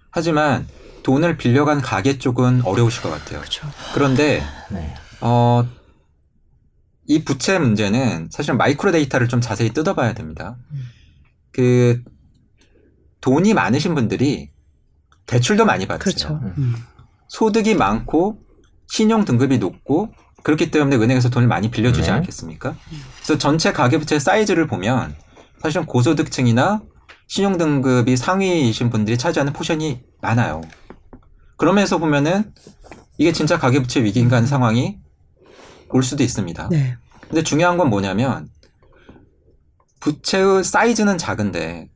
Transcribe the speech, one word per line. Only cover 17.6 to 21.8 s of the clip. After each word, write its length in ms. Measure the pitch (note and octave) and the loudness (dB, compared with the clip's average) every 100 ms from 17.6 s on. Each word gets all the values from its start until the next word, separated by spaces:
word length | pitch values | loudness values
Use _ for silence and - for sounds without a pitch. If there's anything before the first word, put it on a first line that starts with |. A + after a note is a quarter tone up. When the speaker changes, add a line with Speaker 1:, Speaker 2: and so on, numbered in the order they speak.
| G#3+ | 2
Speaker 1:
많고 680 | F#3 G2 A2 - D3+ G3 A3 _ _ _ _ - | 2 2 -2 -2 0 0 -4 _ _ _ _ -8
신용 360 | - A3 A3+ | 0 2 2
등급이 340 | G3+ A#2+ C3+ C3 | 2 2 2 2
높고 540 | F2+ - - D3+ A3 - _ _ | -2 -6 -2 -2 -2 -10 _ _
그렇기 280 | - D#3 E3 | -2 0 0
때문에 260 | D#3 C#3+ C3 | 0 2 2
은행에서 340 | A2 C3 B2 | 2 2 2
돈을 180 | B2 A#2+ | 2 2
많이 220 | E2+ G#2+ | 2 -2
빌려주지 400 | A2+ | 0